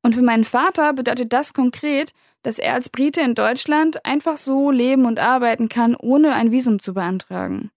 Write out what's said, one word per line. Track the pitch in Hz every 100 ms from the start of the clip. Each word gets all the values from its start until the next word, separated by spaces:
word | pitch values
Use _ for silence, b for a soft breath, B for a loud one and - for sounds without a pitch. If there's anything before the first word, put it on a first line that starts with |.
Und | 240
für | 233
meinen | 247 226
Vater | 220 247 349 370 302
bedeutet | 269 247 247 226
das | 247 302
konkret, | - 247 - 302 277 311 _ _ _
dass | - 220
er | -
als | 254 254
Brite | 247 285 330
in | 269
Deutschland | 226 214 254 - 302 320 311
einfach | - 285 330 302
so | 269 269 285
leben | 262 247 269 247
und | 226
arbeiten | 220 254 240 220 226
kann, | 233 233 240
ohne | 233 277 302
ein | 226 226
Visum | 247 247 208
zu | -
beantragen. | 185 175 185 - 185 185 202 208